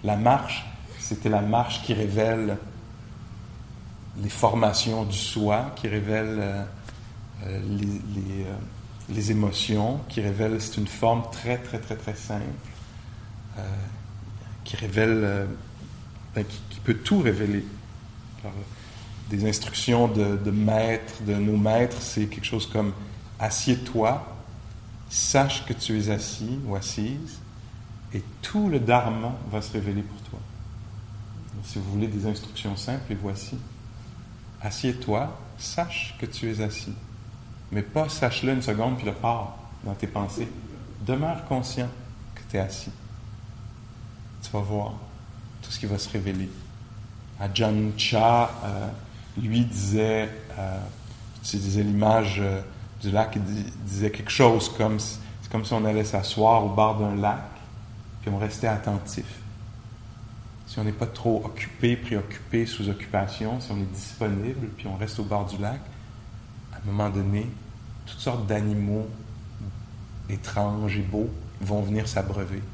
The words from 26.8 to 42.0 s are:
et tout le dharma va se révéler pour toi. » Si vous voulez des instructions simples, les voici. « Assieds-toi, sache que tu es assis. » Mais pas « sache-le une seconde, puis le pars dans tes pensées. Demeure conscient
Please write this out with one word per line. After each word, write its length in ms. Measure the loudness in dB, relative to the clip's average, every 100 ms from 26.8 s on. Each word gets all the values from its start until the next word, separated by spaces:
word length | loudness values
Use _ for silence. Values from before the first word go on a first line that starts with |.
| -2 -2 -2 -2 -6 -10 -14 -14 -14 -14 -14 -12 -6
et 100 | -6 -6 -10
tout 280 | -2 2 4
le 100 | 4
dharma 520 | 6 6 6 0 -2 -4 -4
va 100 | -4
se 120 | -2
révéler 280 | -2 0 0
pour 180 | -2 -8 -12
toi. » 100 | -10 -12 -12 -12 -12 -12 -12 -12 -12 -12 -12 -10 -10
Si 160 | -6 -4
vous 120 | 0
voulez 160 | 2 2
des 200 | 2 0
instructions 480 | -2 -4 -6 -4 -4
simples, 300 | -2 -4 -2
les 60 | -4
voici. « 420 | -2 -4 -6 -8 -10 -12 -14 -14 -14 -14 -14 -14 -14 -6
Assieds-toi, 760 | -6 0 0 0 0 2 0 -4 -12 -10
sache 580 | -6 -2 -2 -2 -6 -6
que 60 | -8
tu 240 | -4 -2
es 120 | 0
assis. » 320 | -2 -2 -8 -10 -10 -14 -14 -14 -14 -14 -4
Mais 100 | -2
pas « 260 | 0 2 2
sache-le 440 | 2 2 4 2
une 80 | 2
seconde, 360 | 2 2 2 2
puis 80 | -2
le 80 |
pars 420 | 0 2 2 -2 -8 -14 -8
dans 100 | -6
tes 140 | -4 -2
pensées. 400 | -2 -2 -2 -6 -6 -10 -12 -12 -8 0
Demeure 400 | 2 2 -2 0
conscient 440 | 0 0 -2 -2 -4